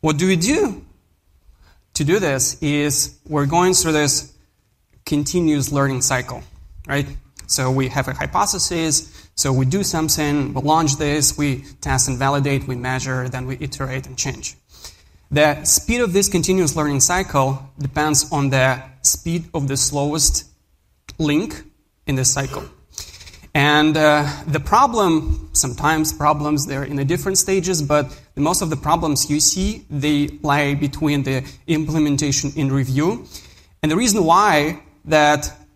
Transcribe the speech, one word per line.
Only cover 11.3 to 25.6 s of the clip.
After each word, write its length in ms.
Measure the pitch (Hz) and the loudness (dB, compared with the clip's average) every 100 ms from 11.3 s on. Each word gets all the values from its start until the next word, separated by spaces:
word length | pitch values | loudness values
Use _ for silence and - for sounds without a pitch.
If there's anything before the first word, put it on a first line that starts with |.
| - | 0
we 260 | 147 127 - - | -2 -2 -8 -12
test 300 | - 135 131 | -4 -2 -2
and 80 | 127 | -2
validate, 500 | 135 143 139 135 - | 0 0 0 -2 -4
we 80 | 123 | -6
measure, 540 | 127 131 135 131 127 | -4 -6 -4 -6 -6
then 160 | 127 127 | -8 -8
we 120 | 127 | -8
iterate 440 | 135 - 135 131 131 | -10 -8 -8 -8 -10
and 120 | 131 | -8
change. 400 | 147 - - - _ - - - _ _ _ | -6 -6 -12 -16 _ -20 -20 -20 _ _ _
The 320 | 143 151 147 | 2 2 2
speed 380 | - - - 240 | 0 0 2 0
of 100 | 233 | 2
this 160 | 185 196 | 2 2
continuous 480 | 185 156 190 165 156 | 0 2 2 2 2
learning 240 | 151 139 | 0 2
cycle 680 | - 175 190 147 135 135 - - | 2 2 0 0 0 -2 -8 -8
depends 520 | 139 151 151 147 - | -6 0 2 0 0
on 160 | 151 139 | 0 2
the 340 | 131 131 127 - - | 4 2 0 -6 -4
speed 440 | - - 165 170 165 | -2 -2 -4 -4 -4
of 160 | 165 139 | -4 -2
the 80 | 131 | -2
slowest 680 | - 143 143 156 147 - - _ _ _ _ _ - - | -2 0 -2 2 2 0 -6 _ _ _ _ _ -20 -4
link 460 | 156 147 208 - - _ _ _ - | 0 0 -2 -10 -18 _ _ _ -4
in 80 | 135 | 0
this 160 | 127 | 0
cycle. 320 | - 139 - - - _ - - - - - - 151 | -2 -4 -8 -12 -20 _ -18 -18 -18 -20 -20 -6 0
And, 420 | 143 147 151 156 | 4 4 4 4
uh, 320 | 151 147 143 - - | 4 4 0 -6 -4
the 140 | 151 | -4
problem, 880 | - 214 262 233 190 160 151 - - | 2 4 4 4 2 2 0 -4 -2
sometimes 600 | - | -2